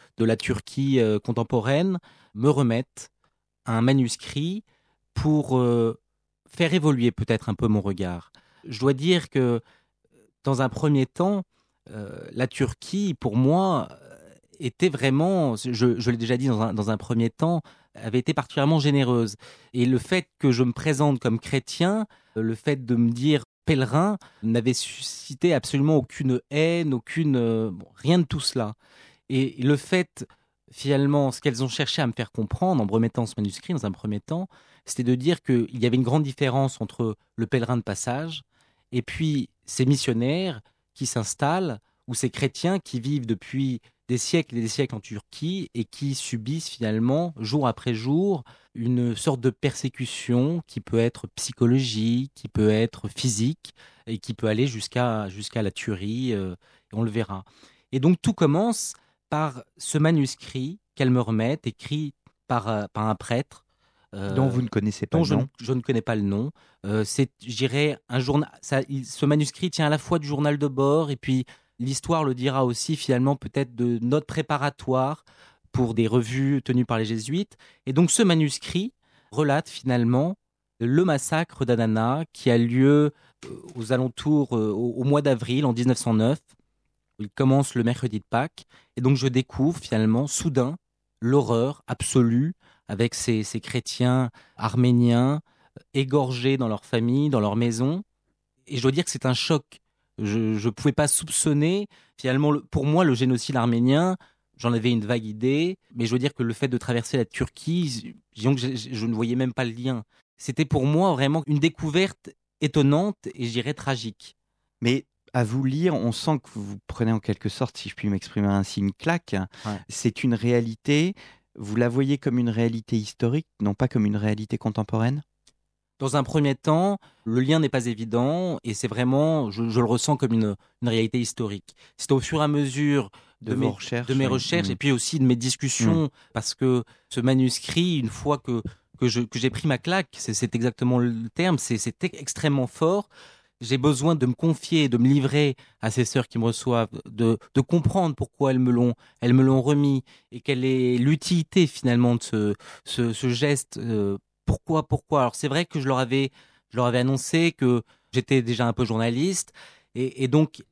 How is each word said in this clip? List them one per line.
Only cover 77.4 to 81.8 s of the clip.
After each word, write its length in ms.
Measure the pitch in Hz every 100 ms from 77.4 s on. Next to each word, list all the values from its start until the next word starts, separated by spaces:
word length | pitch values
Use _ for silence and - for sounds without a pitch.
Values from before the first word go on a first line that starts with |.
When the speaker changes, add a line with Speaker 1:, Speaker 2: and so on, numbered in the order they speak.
| 202 _ - _
Speaker 1:
Et 80 | -
donc 200 | 135 175
ce 100 | -
manuscrit 720 | 202 165 151 - - 175 220 - _ _ _
relate 360 | - 151 139 -
finalement 680 | - 131 123 117 123 160 196 _ _ _ -
le 260 | 117 143
massacre 600 | 180 143 - 156 170 -
d'Adana 600 | 127 117